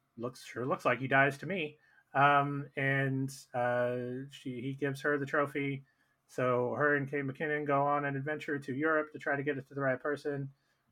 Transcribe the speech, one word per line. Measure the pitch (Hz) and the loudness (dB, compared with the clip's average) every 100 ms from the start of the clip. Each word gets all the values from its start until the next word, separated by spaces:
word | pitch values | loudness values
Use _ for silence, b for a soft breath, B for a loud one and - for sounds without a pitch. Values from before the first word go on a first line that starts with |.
| _ - | _ -8
Looks, | 120 - | -8 -8
sure | - 117 | -12 -6
looks | 127 180 | -2 0
like | 135 123 | 2 0
he | 131 | 2
dies | 135 139 139 | 4 4 2
to | 147 | -6
me. | 190 151 - _ _ _ | -4 -6 -8 _ _ _
Um, | 139 143 143 143 143 139 - | 4 6 6 4 -2 -6 -2
and, | 139 139 135 135 135 135 - | 0 2 0 0 -4 -6 -6
uh, | 123 123 123 123 123 123 127 139 | -2 0 2 0 -2 -4 -8 -10
she, | - 135 123 | -12 -10 -8
he | 131 135 | -6 -2
gives | 143 135 | -2 0
her | 151 147 | 0 0
the | 139 | 0
trophy. | 156 139 143 139 135 - _ _ _ _ | 0 0 -2 -4 -4 -10 _ _ _ _
So | - 127 123 123 113 | -2 2 2 2 2
her | 147 | 2
and | 147 139 | 2 0
Kate | 143 | -4
McKinnon | 135 131 156 151 147 | -4 -4 -2 -2 2
go | 139 | 2
on | 143 143 | 4 2
an | 143 | 0
adventure | 139 139 151 - 143 | -4 -4 -6 -4 -4
to | 143 | -4
Europe | 131 160 156 151 | -2 2 2 0
to | 139 | -6
try | 156 | -2
to | 143 | -2
get | 143 139 | 0 -4
it | - | -6
to | |
the | 139 | -2
right | 139 127 | 0 0
person. | 147 143 147 139 139 - _ _ _ | -2 -2 -2 -4 -6 -12 _ _ _